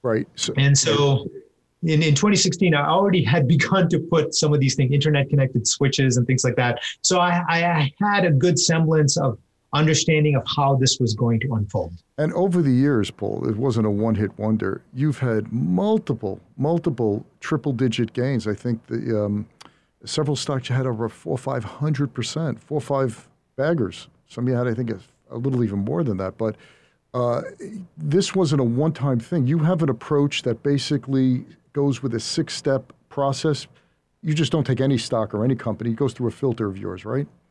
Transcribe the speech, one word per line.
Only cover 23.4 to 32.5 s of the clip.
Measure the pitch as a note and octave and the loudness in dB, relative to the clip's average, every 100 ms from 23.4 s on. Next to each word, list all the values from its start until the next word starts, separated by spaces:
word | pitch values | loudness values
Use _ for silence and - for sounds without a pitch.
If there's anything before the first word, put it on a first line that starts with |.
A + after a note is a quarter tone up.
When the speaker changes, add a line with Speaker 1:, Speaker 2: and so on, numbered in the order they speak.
| _ - | _ -4
Speaker 1:
baggers. | C#3+ E3+ G2 - - _ _ | -2 0 -2 -6 -18 _ _
Some | - B2 | -6 -2
you | B2 | 0
had, | B2 | -2
I | |
think, | A2+ A#2+ | -2 -4
a, | G2 - _ _ | -6 -12 _ _
a | A#2+ | -6
little | B2+ B2+ | -2 0
even | A2+ G2+ G2+ | 0 0 -2
more | D#3+ | -2
than | D3 F#2+ | -2 -2
that. | F#2+ - | -6 -4
But, | A2+ G#2 - _ _ _ _ | -6 -6 -16 _ _ _ _
uh, | B2 A#2+ A#2 - G4+ - G#3+ F3+ - | -4 -2 -2 -6 -14 -14 -14 -16 -8
this | D3+ E3 G3 | 0 2 2
wasn't | F#3+ E3+ C#3+ | 0 2 2
a | B2 | 2
one-time | A#2+ D#3+ - C#3 B2 | 0 -2 0 -2 -2
thing. | - F3 B2+ | -2 -2 0
You | D#3+ | 2
have | D#3 F3+ | 2 2
an | D#3 | 0
approach | A#2 - D3 C#3+ - | -2 0 2 2 0
that | B2 A2+ | -4 -2
basically | C#3 C#3+ - C#3+ C3+ C3+ C3 B2 - - _ | 0 -2 0 -4 0 2 2 0 -4 -20 _
goes | - C#3+ B2+ | -2 0 0
with | C#3 A#2 | -4 -4
a | |
six-step | - - D#3+ | -4 -4 -4